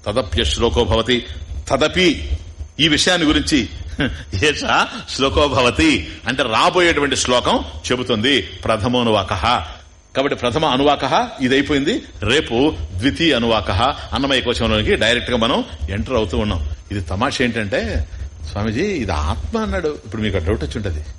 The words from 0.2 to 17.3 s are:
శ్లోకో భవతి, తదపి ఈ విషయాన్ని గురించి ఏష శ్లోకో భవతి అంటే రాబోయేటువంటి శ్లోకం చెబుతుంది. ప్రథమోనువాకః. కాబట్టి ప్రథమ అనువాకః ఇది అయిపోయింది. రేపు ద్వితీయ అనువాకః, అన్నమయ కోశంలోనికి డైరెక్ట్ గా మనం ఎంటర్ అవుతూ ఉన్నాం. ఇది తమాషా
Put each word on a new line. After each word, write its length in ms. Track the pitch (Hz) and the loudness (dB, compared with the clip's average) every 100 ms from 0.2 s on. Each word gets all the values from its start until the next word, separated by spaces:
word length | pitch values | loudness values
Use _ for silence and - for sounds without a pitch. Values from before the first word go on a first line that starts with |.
| - 113 | -2 0
శ్లోకో 400 | 113 - 113 120 | 0 0 0 2
భవతి, 420 | 110 113 113 123 - - - - - | 2 2 2 0 -2 -14 -10 -12 -2
తదపి 600 | 135 151 170 180 127 - - - - - - | 0 2 4 2 2 -4 -6 -6 -14 -12 0
ఈ 80 | 151 | 2
విషయాన్ని 380 | 143 - 180 151 | 4 2 2 2
గురించి 420 | 156 143 147 104 - - - 139 - - 95 | 2 2 0 0 -8 -12 -4 -4 -4 -6 0
ఏష 160 | 151 143 262 135 214 - - - | 0 0 0 2 2 -4 -10 0
శ్లోకో 320 | 135 110 147 | 2 4 2
భవతి 640 | 131 123 113 160 117 - - 110 | 4 2 4 4 4 -2 -8 -4
అంటే 160 | 131 | -2
రాబోయేటువంటి 720 | 127 113 165 190 170 151 143 135 | 0 4 4 4 4 4 0 0
శ్లోకం 480 | - 123 143 247 - - - | 2 2 2 0 -2 -10 -4
చెబుతుంది. 500 | 123 120 113 123 131 | -2 0 0 2 2
ప్రథమోనువాకః. 1200 | - - 113 110 120 123 117 104 95 92 113 120 82 - - - _ - | 0 -6 -2 0 2 2 2 2 0 0 2 0 -2 -16 -20 -20 _ -2
కాబట్టి 180 | 139 | -2
ప్రథమ 300 | 127 123 151 | 0 0 0
అనువాకః 800 | 156 127 143 139 135 170 240 - | 2 4 4 2 2 0 0 -2
ఇది 100 | 127 | 2
అయిపోయింది. 480 | 135 143 143 147 254 - - | 2 2 0 0 -2 -6 -6
రేపు 520 | 98 143 156 117 151 85 78 90 | 0 0 2 2 2 0 -8 -2
ద్వితీయ 380 | 131 - 165 | -2 2 2
అనువాకః, 480 | 127 117 110 101 90 127 143 - | 2 2 2 2 2 2 0 -6
అన్నమయ 260 | 110 139 131 | -4 0 0
కోశంలోనికి 560 | 113 117 113 107 104 - | 0 0 2 2 2 2
డైరెక్ట్ 340 | 107 120 117 | 2 2 0
గా 60 | 120 | 0
మనం 280 | 113 180 262 - - | 2 2 -2 -8 -6
ఎంటర్ 240 | 113 117 | -4 0
అవుతూ 240 | 127 107 123 | 0 0 0
ఉన్నాం. 320 | 104 90 76 - - | 0 -2 -4 -8 -8
ఇది 100 | 101 | -8
తమాషా 440 | 87 98 131 | -4 -2 -2